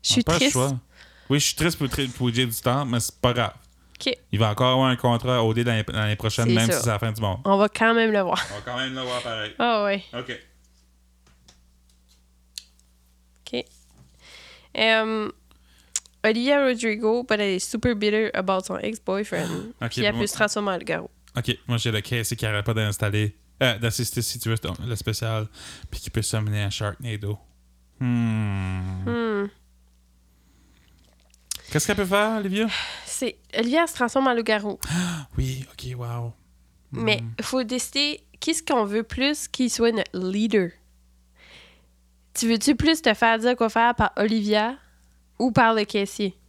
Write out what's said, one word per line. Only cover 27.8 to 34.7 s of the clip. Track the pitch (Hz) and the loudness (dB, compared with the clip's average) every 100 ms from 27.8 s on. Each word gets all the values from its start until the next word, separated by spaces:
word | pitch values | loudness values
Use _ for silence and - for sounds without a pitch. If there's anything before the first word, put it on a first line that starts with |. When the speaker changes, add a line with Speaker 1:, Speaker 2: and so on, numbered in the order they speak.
| _ _ | _ _
Speaker 2:
Hmm. | 127 120 117 110 107 98 95 92 92 92 95 | -2 0 0 0 -2 -2 -4 -4 -4 -6 -4
Speaker 1:
Hmm. | 240 226 208 202 - _ _ _ _ _ _ _ _ _ _ _ _ _ _ _ _ _ _ _ - - | -2 -2 -2 -4 -8 _ _ _ _ _ _ _ _ _ _ _ _ _ _ _ _ _ _ _ -14 -2
Speaker 2:
Qu'est-ce | 156 - | -2 0
qu'elle | 202 | 0
peut | 190 | 2
faire, | 202 214 220 | 4 2 0
Olivia ? | 196 196 220 - - - | -2 0 0 -2 -6 -12
Speaker 1:
C'est, | - - 254 - _ - | -10 -4 -4 -6 _ -2
Olivia | 233 302 339 | 2 2 2
se | |
transforme | - 240 269 269 | 0 0 2 2
en | |
loup-garou. | 240 220 214 208 | 2 2 0 0